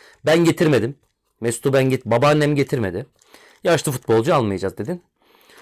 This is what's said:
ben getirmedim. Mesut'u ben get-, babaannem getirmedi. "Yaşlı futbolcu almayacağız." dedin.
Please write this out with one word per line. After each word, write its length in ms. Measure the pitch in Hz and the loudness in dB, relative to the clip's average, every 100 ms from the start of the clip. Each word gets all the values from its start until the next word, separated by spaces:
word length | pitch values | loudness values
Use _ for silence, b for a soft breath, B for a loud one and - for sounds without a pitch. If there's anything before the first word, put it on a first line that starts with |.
| b b - | b b 0
ben 200 | 165 165 | 2 2
getirmedim. 500 | 160 165 131 113 139 _ _ _ _ | 2 2 2 0 -8 _ _ _ _
Mesut'u 320 | 113 - 143 | -6 -4 0
ben 160 | 135 135 | 0 0
get-, 160 | 131 104 | -2 0
babaannem 500 | 117 147 151 147 147 | 2 2 2 2 0
getirmedi. 500 | 139 135 101 87 135 _ b b b b | -2 -2 -4 -6 -12 _ b b b b
"Yaşlı 280 | 185 165 - | 0 0 0
futbolcu 440 | 127 - 113 113 156 | -8 0 0 2 0
almayacağız." 420 | 110 95 98 - | 0 -4 -6 -8
dedin. 240 | 107 175 - _ b b b b | -10 -10 -14 _ b b b b